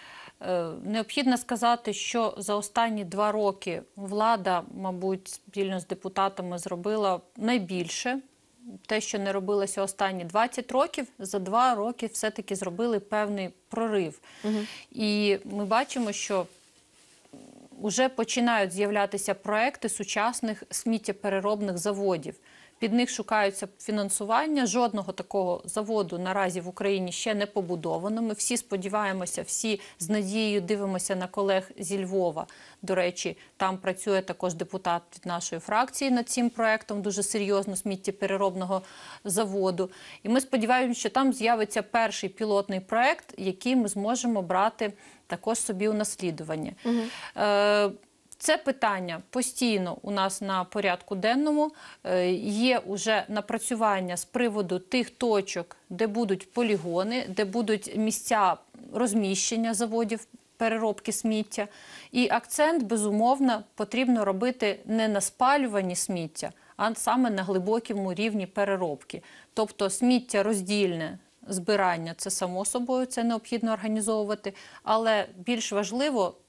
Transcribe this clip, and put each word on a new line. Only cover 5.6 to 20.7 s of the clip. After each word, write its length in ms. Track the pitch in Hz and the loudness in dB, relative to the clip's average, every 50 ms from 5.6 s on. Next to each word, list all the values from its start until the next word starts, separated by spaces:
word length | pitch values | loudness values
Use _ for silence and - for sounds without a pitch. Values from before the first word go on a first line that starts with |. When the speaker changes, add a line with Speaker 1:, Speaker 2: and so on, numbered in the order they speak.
| 196 190 190 180 | -2 -2 -2 -4
Speaker 1:
з 60 | 180 | -4
депутатами 720 | - 190 190 - 190 190 202 196 196 190 196 180 180 175 175 | -6 -8 -8 -8 -4 0 0 0 0 0 -4 -6 -6 -6 -6
зробила 600 | 170 - 180 175 175 208 214 220 208 196 185 170 - _ _ | -6 -6 -6 -4 -2 -2 0 2 2 0 0 -2 -4 _ _
найбільше. 840 | 240 208 226 247 240 190 170 185 180 175 160 - - - 247 254 269 262 - _ _ _ _ _ _ 247 240 196 190 - | -4 0 0 2 0 0 -2 -2 -4 -2 -4 -6 -4 -2 -2 -4 -4 -6 -12 _ _ _ _ _ _ -18 -18 -18 -16 -4
Те, 140 | - 220 214 | -2 -2 -2
що 180 | 214 - - 202 | -2 -2 -2 -2
не 140 | 196 196 | 0 0
робилося 500 | 196 196 190 190 208 202 196 196 - 202 | 0 0 0 2 2 2 0 0 0 -2
останні 420 | 196 196 - - 202 190 190 180 170 | -2 -2 0 0 0 0 0 -4 -6
двадцять 480 | 165 175 214 233 247 - - - - | 0 2 2 2 2 0 -6 -6 0
років, 340 | - 262 302 339 - - 262 - _ - | 2 2 2 2 0 -6 -8 -8 _ -12
за 200 | 196 190 - 202 | -8 -4 -4 -4
два 360 | 185 185 208 233 254 262 240 | -2 0 2 4 4 4 4
роки 320 | 208 208 233 240 - 233 | 2 0 -2 -2 -4 -6
все-таки 500 | 214 - - - 214 214 - 202 - 202 | -6 -4 -2 -4 -2 -4 -6 -6 -6 -6
зробили 440 | 190 - 185 170 185 233 240 226 202 | -4 -4 -6 -2 -2 0 0 0 0
певний 500 | 202 - 214 214 214 208 208 196 190 185 - _ _ _ | -2 0 0 0 0 0 -2 -4 -4 -6 -8 _ _ _
прорив. 500 | - 226 226 220 214 202 180 156 147 - - - - - - | -4 -2 -2 0 2 0 0 0 -4 -10 -20 -20 -18 -6 -4
Speaker 2:
Мгм. 220 | 208 214 214 214 - - - - _ | -2 -2 -2 -2 -6 -10 -16 -18 _
Speaker 1:
І 460 | - - 214 208 208 208 208 202 196 196 - | -6 -2 0 2 2 4 4 4 2 2 0
ми 200 | - 196 202 208 | -6 -6 -4 -2
бачимо, 480 | 196 220 233 285 285 - 262 233 208 | 2 2 2 2 0 -2 -2 -2 -2
що 340 | 202 - - - 202 185 175 - - - _ _ _ _ _ _ _ _ - _ - _ _ _ - - - - - - - - - - | -4 -6 -4 -2 0 0 -2 -2 -10 -20 _ _ _ _ _ _ _ _ -20 _ -20 _ _ _ -20 -20 -20 -20 -20 -20 -20 -20 -14 -6
вже 260 | 202 214 175 240 262 262 | -4 -2 2 2 2 2
починають 640 | 262 - 226 226 - 247 240 240 233 214 196 185 | 2 -2 -4 0 0 2 2 4 4 4 2 0
з'являтися 640 | 170 190 208 202 208 208 202 202 202 196 - - 190 | 0 0 0 2 2 2 0 0 -2 -4 -2 -2 -4
проекти 540 | - - 208 214 214 233 277 285 - - 220 | -4 -2 -2 0 2 2 0 0 -2 -6 -6
сучасних 760 | - - 202 - - 214 208 233 240 - - 220 208 - - - | -4 -4 -6 -4 -2 0 0 0 0 -2 -2 -4 -4 -6 -8 -8